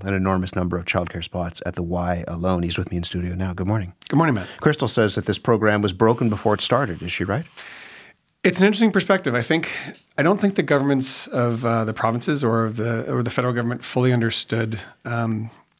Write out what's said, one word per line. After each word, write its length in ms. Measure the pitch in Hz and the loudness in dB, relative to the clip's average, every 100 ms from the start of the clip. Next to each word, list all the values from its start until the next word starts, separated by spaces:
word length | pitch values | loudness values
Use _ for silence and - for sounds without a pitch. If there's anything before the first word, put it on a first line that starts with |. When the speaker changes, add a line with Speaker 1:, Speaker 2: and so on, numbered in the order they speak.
| 95 | -2
Speaker 1:
an 80 | |
enormous 420 | 95 95 92 92 92 | 0 2 0 0 -2
number 220 | 90 87 | -2 -2
of 80 | 87 | -2
childcare 360 | 95 87 87 | -2 -2 -6
spots 400 | - 92 85 - 90 | -6 -6 -6 -6 -6
at 100 | 90 | -6
the 80 | |
Y 400 | 85 87 87 85 - | -4 -2 -2 -2 -4
alone. 340 | 85 90 90 | -2 0 0
He's 140 | 87 - | 0 -2
with 140 | 92 | -2
me 40 | 87 | -4
in 80 | |
studio 320 | 82 90 87 90 | -4 -4 -4 -4
now. 160 | 92 | -4
Good 160 | 87 92 | -4 -2
morning. 240 | 107 90 - - | -2 -4 -12 -2
Speaker 2:
Good 80 | 143 | 2
morning, 200 | 160 107 | 2 2
Matt. 120 | 90 - | -4 0
Speaker 1:
Crystal 260 | 151 147 120 | 2 2 0
says 280 | - 107 104 | 2 2 2
that 100 | 101 | -2
this 120 | 98 | -2
program 440 | - 110 107 104 | 2 4 4 4
was 100 | 104 | 2
broken 380 | 92 113 120 120 | 4 4 4 0
before 240 | 107 104 | 0 0
it 80 | 104 | 0
started. 400 | - 127 123 80 | 2 0 0 -4
Is 100 | 87 | -8
she 140 | - 90 | -4 -2
right? 180 | 117 - - - - - - - _ _ _ 185 | -2 -4 -16 -20 -20 -20 -20 -20 _ _ _ 0
Speaker 2:
It's 140 | 175 | 4
an 40 | 196 | 4
interesting 280 | 208 226 | 6 2
perspective. 420 | 190 - 190 143 120 | 2 2 2 2 -2
I 60 | |
think, 280 | 117 160 - - - - _ - | 0 0 0 -8 -12 -16 _ 0
I 60 | |
don't 160 | 151 202 | 2 4
think 160 | 202 196 | 2 0
the 80 | |
governments 640 | 147 143 139 135 131 - - | 2 2 4 2 0 -4 -4
of, 380 | 165 120 117 117 | 0 0 0 0
uh, 180 | 113 | 0
the 100 | 110 | 0
provinces 480 | 107 113 117 - 147 | 0 0 0 -2 0
or 220 | 120 113 | 2 2
of 140 | 113 113 | 0 -2
the, 360 | 117 113 - | -2 -2 -2
or 80 | 127 | -2
the 100 | 113 | 0
federal 220 | - 123 | 0 0
government 300 | 120 120 120 | 0 -2 -4
fully 300 | - 127 127 | -4 0 2
understood, 680 | 120 113 - - 113 110 110 - - | 4 2 -2 -2 -2 -2 -6 -10 -14
um, 480 | 117 117 113 110 110 - _ | -6 -4 -2 -4 -6 -12 _